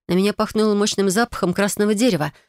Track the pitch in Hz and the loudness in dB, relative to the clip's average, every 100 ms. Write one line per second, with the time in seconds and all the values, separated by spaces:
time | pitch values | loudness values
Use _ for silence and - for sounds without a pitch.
0 | - 180 202 208 214 214 214 208 208 - | -4 0 0 0 -4 0 2 2 0 0
1 | 196 185 240 - 180 175 202 - 208 208 | 0 0 -2 -2 -4 0 -2 0 0 2
2 | 254 175 147 - | 2 0 -2 -8